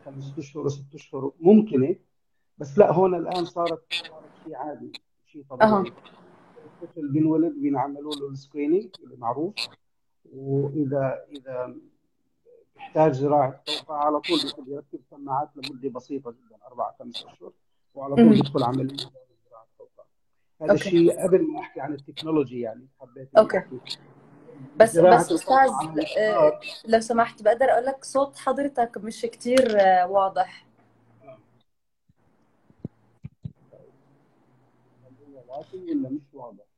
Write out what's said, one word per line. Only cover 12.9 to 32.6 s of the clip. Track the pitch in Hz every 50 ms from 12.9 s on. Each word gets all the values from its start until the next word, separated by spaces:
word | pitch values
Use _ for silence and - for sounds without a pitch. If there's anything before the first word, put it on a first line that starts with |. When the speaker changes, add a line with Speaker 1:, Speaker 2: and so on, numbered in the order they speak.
| _ 165 156 160
Speaker 1:
زراعة | 139 127 139 147 147 147 139 127 135 - _ -
قوقعة | - - - _ 156 147 147
على | 151 151 147
طول | 151 - 175 151 147
بيكون | 139 - - 135 127
يركب | 143 143 147 _ - 151 _ _
سماعات | 165 147 143 139 135 135 151 151 _
لمدة | 147 127 139 147 123 127 139
بسيطة | 117 123 120 _ 147 139 139 120
جدا، | 117 123 _ _ 110 _ _ 127
أربع | 123 120 110 104 - _
خمس | - 120 117 - -
أشهر، | - - _ 175 185 _ _ _ _ _ _ _ _ _
وعلى | 139 135 139 139
طول | 240 233
Speaker 2:
مهم. | 226 -
Speaker 1:
بيدخل | - - - - 147 -
عملية | 120 131 131 131 135 - - - - _ - _ _ _ _ _ _
زراعة | 120 113 113 _ _ _
قوقعة. | - _ _ _ - _ _ _ _ _ _ _ _ _ _ _
هذا | 160 -
Speaker 2:
أوكي. | 123 151 - 196
Speaker 1:
الشيء | 180 170 170 170 - - 156
قبل | 185 180 185 165 151
ما | 151 -
أحكي | - - _ 165
عن | 135 139 151
التكنولوجي، | 139 - - 143 - 156 160 160 156 139 117 123 123
يعني | 117 113 110 120 - _ _ _
حبيت | - - _ 135 135 135 -
إني | - 220
Speaker 2:
أوكي. | - - 190
Speaker 1:
أحكي. | 180 - 135 120 - - - - - - - - _ - - - - - - - - - - 151
Speaker 2:
بس، | - 226 -
Speaker 1:
زراعة | - 165 180 180 -
Speaker 2:
بس | 175 -
Speaker 1:
القوقعة | 175 160 - - 262 269 269
Speaker 2:
أستاذ، | 262 220 - - 320
Speaker 1:
على | - 302
Speaker 2:
آه، | 311 - - 190 214 214 214 - 151 151
Speaker 1:
الإطلاق. | 151 - - - - - -
Speaker 2:
لو | 220 220 226
سمحت | 220 - 240 226 233 233 - - 214
بقدر | 214 240 233 262
أقول | 262 - 233 240
لك | 269 269 - -
صوت | - - 269 277 277 - -
حضرتك | - 277 262 269 277 285 277 - 240 233 233 220
مش | 190 220 226 -
كتير، | - 233 - - - 240 247 262 247 226 214 202
آه، | 196 190 185 185 180 180
واضح. | 190 196 190 190 185 180 185 - - - _ _ _ _ _ _ _ _ _ _ _ _ _ 143 127 _ _ _ _ _ _ _ _ _ _ _ _ _ _ _ _ _ _ _ _ _ _ _ _ _